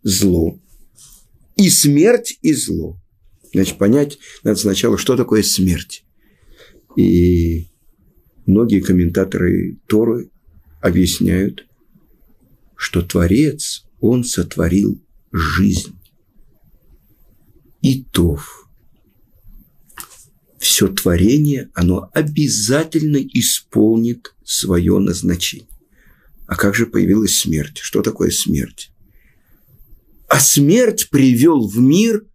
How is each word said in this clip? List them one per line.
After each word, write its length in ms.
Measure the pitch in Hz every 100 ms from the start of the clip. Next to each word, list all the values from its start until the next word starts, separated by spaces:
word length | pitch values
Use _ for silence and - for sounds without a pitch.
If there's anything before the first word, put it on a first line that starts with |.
Зло. 560 | 107 95 101 87 80 - _ _ - _ - - _ _ _ -
И 140 | 190
смерть, 680 | - 147 143 196 240 - -
и 120 | 160
зло. 460 | 135 - 85 80 - _ _ _ _ _
Значит, 240 | - 95 -
понять 420 | 101 135 147 - - -
надо 160 | - 104
сначала, 380 | 104 95 117 101
что 180 | - 127
такое 280 | 117 107
смерть. 600 | 98 - 92 80 - - _ _ _ _ _ - - - _ -
И 720 | 95 90 87 87 85 82 85 _ _ _ _ _ _ _ -
многие 360 | 98 117 101
комментаторы 1000 | - 90 87 90 92 92 90 92 92 - _
Торы 420 | 107 113 120 - _ _ - _ -
объясняют, 880 | - 87 87 - 95 90 98 - _ _ _ _ _ _ _ _ _ _ _ -
что 260 | - 92
Творец, 840 | 87 92 87 110 151 147 - - _ _
он 240 | 113 127 120
сотворил 760 | - - - 85 92 101 - _ _ _
жизнь. 680 | - 76 85 101 107 - - _ _ _ _ - _ _ _ _ _ _ _ _ _ _ _ _ _
И 220 | 139 131
тов. 640 | - - 85 73 - - _ _ _ _ _ _ _ _ - - - _ _ - - - - _ _ _
Всё 280 | - - 95
творение, 840 | 95 95 87 101 147 147 139 -
оно 380 | - 87 90 -
обязательно 1040 | - 151 151 143 107 107 139 160 160 151 147
исполнит 1160 | - 123 - - _ 110 107 113 117 120 - _ -
своё 540 | - 95 87 90 95
назначение. 680 | 98 87 92 87 - - - - _ _ _ _ _ - -
А 100 | -
как 200 | 101 107
же 100 | 117
появилась 540 | 104 92 104 101 -
смерть? 400 | - 78 73 -
Что 240 | - 95
такое 260 | - - 87
смерть? 600 | - - 67 - - - _ _ _ _ _ _ _ _ _ - - _ _ _
А 120 | 143
смерть 680 | - - 143 220 240 - -
привёл 580 | 143 131 120 160 151 107
в 120 | 107
мир 480 | 131 170 226 214 -